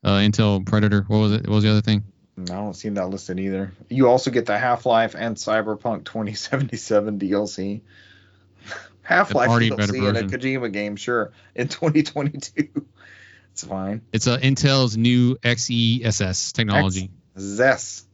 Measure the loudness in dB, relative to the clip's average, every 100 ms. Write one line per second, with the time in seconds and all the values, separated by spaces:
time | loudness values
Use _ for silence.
0 | 2 2 4 4 2 2 0 2 4 2
1 | 2 2 2 0 0 2 4 2 2 0
2 | -2 _ _ -14 -10 -8 -8 -8 -6 -4
3 | -4 -6 -8 -6 -4 -4 -6 -10 -6 4
4 | 6 6 4 -2 0 0 0 0 2 2
5 | 2 -2 -6 -6 -2 -2 -2 -4 -4 -6
6 | -8 -8 -6 -8 -4 -4 -2 -6 0 0
7 | 2 -4 -2 -2 -2 -4 -6 -6 _ -20
8 | -20 -20 _ _ _ _ -16 -16 -16 _
9 | 0 2 4 2 4 4 2 2 0 0
10 | 0 0 -2 -4 -4 -4 -4 -4 -6 -6
11 | -2 -2 -2 _ -14 -6 -6 0 2 2
12 | 0 -2 -4 -6 -12 -6 -4 -4 -10 _
13 | -20 -20 -20 -20 _ -16 -8 -6 -6 -8
14 | -6 -4 0 2 2 2 4 4 2 2
15 | 2 4 4 2 0 -2 -2 0 2 2
16 | 0 -2 -2 -2 -6 -4 0 2 2 -2
17 | -6 -14 _ -12 -8 2 2 2 -2 -14
18 | -20